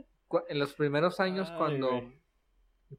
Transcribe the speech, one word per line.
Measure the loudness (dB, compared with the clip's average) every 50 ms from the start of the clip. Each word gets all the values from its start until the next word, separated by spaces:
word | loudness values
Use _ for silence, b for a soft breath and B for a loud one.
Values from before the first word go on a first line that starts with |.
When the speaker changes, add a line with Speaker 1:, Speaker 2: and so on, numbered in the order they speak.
| -14 -14 _ _ _ _
Speaker 1:
cu-, | -2 -2 0 0
en | 0 0
los | 0 -2 0
primeros | 0 0 2 4 4 2 2 2 2
años | 0 0 0 -2 -4 -4
Speaker 2:
Ay, | -2 -2
Speaker 1:
cuando | 0 0 0 0 0 0
Speaker 2:
güey. | 0 -2 -4 -6 -14 -20 _ _ _ _ _ _ _ _ _ _ _ _ _ _ -20